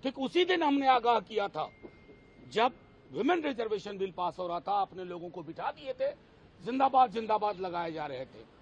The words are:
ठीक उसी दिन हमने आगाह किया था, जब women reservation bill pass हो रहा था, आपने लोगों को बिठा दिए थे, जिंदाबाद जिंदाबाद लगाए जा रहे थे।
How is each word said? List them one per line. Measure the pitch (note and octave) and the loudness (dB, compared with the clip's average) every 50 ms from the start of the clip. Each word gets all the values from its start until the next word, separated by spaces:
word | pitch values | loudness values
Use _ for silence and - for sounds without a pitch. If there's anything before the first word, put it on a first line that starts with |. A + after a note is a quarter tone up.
| - | -4
ठीक | C4 C4 - | -6 -4 -2
उसी | C4+ B3+ - E4+ F4+ | -6 0 2 2 4
दिन | F4 F#4 F4+ E4 | 4 4 2 4
हमने | D4 C#4+ C#4 C#4 C4+ | 2 2 4 6 6
आगाह | C4 B3 A3+ A#3+ A#3 A3 | 4 6 6 4 2 2
किया | - - A3+ G#3 G3+ G3 | 2 -2 -2 -2 -2 -2
था, | - D#3 D3+ B2 - - - - - - - - - - - - - - - B2 | -2 -4 -6 -6 -8 -16 -20 -20 -20 -20 -20 -20 -20 -20 -20 -20 -20 -20 -20 -4
जब | B2+ G3+ A3+ C4 - - - - - - - - B2+ | 2 2 2 2 2 -2 -20 -20 -20 -20 -20 -12 -6
women | D3 G#3+ C#4+ F4+ F4 D4+ | -2 2 2 2 2 0
reservation | D4 C4+ G#3 A#3 A3 G#3+ G3+ - G3+ G3+ F#3+ | -2 -2 -2 -4 -4 -4 -4 -6 -8 -6 -6
bill | F#3+ F#3+ | -6 -6
pass | E3 - F3+ F3 D#3 - | -4 -4 -4 -4 -4 -4
हो | F#3 | -6
रहा | F3 E3+ F3 | -4 -4 -6
था, | E3+ - G3+ | -4 -2 0
आपने | G3+ G3 F#3 - F3+ F#3 | 0 -2 -2 -6 -12 -10
लोगों | F3+ F3+ F3 E3 F3+ | -10 -10 -10 -10 -10
को | D#3+ F#3 D#3+ | -12 -12 -12
बिठा | C#3+ E3 - F3 C4 | -12 -10 -6 -6 -6
दिए | D4 - D4+ C4 - | -6 -6 -8 -10 -6
थे, | B4+ C5 C#5+ D5+ - - - - - - - - - - | -2 -2 -4 -4 -6 -18 -20 -20 -20 -20 -20 -20 -12 -8
जिंदाबाद | F#3+ A#3+ C4+ C4+ C4+ B3+ C4 B3+ A#3+ | -4 0 2 2 4 6 6 6 6
जिंदाबाद | F3+ A3+ A3 G#3+ A3 G#3+ G#3 G#3+ G#3 F3 | 4 -4 0 0 0 2 2 0 -2 -2
लगाए | F#3+ F#3 E3+ F3 E3+ E3 D#3+ | -6 -4 -4 -4 -4 -4 -4
जा | D#3 D3 | -6 -6
रहे | D3 C#3 B2+ C3 | -6 -6 -8 -10
थे। | B2+ - A2 A2+ - - - | -12 -14 -20 -20 -20 -20 -20